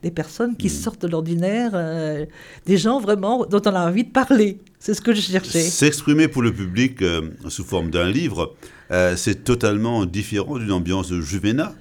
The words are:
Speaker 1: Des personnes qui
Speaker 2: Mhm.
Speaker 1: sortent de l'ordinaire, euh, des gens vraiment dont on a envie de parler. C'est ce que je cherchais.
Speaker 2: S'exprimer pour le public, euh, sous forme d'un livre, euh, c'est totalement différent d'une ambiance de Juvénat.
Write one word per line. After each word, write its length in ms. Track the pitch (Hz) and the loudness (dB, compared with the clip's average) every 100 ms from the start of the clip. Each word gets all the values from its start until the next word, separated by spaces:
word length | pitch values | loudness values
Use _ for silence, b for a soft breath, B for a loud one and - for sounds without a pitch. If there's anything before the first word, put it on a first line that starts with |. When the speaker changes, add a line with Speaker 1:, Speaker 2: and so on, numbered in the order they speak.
Speaker 1:
Des 100 | 170 | -6
personnes 440 | 170 156 - 240 226 | -6 -8 -4 -4 0
qui 120 | 190 | -2
Speaker 2:
Mhm. 60 | |
Speaker 1:
sortent 280 | 147 - 226 | -2 -6 -4
de 60 | 175 | -4
l'ordinaire, 640 | 170 160 170 180 214 240 | -2 -2 0 0 0 -2
euh, 520 | 190 160 165 156 151 151 B B B - | -2 -4 -4 -4 -4 -8 B B B 2
des 120 | 190 | 4
gens 240 | 214 269 | 4 2
vraiment 440 | 202 208 190 247 214 | 2 0 2 0 2
dont 160 | 208 208 | 2 2
on 100 | 190 | 2
a 100 | 170 | 2
envie 200 | 185 240 | 0 2
de 60 | |
parler. 480 | 262 262 269 208 196 - _ | 0 0 2 0 0 -16 _
C'est 140 | - | -4
ce 80 | 208 | -2
que 120 | - | 2
je 60 | 214 | 0
cherchais. 400 | 190 185 180 170 | 2 -2 0 0
Speaker 2:
S'exprimer 720 | 165 170 147 147 - 147 156 | 0 4 2 2 2 4 4
pour 120 | 139 | 4
le 120 | 117 | 0
public, 480 | 98 92 95 127 123 | 0 -4 0 0 2
euh, 180 | 92 82 80 - 78 | 0 0 -4 -10 -12
sous 160 | - - | -10 -4
forme 240 | 90 82 | -2 0
d'un 200 | 85 90 | 0 0
livre, 460 | 117 165 82 80 B B B B | 0 -2 -2 -4 B B B B
euh, 240 | 90 90 90 | 2 2 2
c'est 260 | - 104 | -2 -2
totalement 600 | - 120 110 104 113 120 117 | 0 2 2 2 0 0 0
différent 520 | 92 98 101 110 139 | -2 -4 -4 -2 -4
d'une 140 | 107 | -2
ambiance 380 | 92 87 95 87 | 0 0 -2 -2
de 100 | 90 | -4
Juvénat. 540 | 76 95 104 123 160 - | -4 -2 0 0 -2 -8